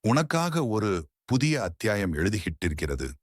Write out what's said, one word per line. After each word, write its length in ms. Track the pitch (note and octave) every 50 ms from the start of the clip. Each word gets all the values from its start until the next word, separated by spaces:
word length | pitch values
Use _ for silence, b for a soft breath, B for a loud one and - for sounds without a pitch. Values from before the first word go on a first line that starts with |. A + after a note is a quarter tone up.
உனக்காக 640 | - A2 A#2+ D3+ D#3+ D3 - E3 E3+ F3 D#3 E3 D3
ஒரு 420 | A#2 G#2+ G#2+ G#2 G#2+ F#2+ F2 D#2+ - _ _ _
புதிய 380 | - B2 C3 C#3 D3+ D#3 C#3
அத்தியாயம் 520 | G2+ F2+ E2+ _ - A2 G#2 G#2 G2+ F#2 D#2
எழுதிக்கிட்டிருக்கிறது. 960 | D2 E2+ G2 G#2 A2 - F2 D#2 - - F2 D2+ D2 D#2+ D2 C#2+ B1+ C2+ C2 C2+ -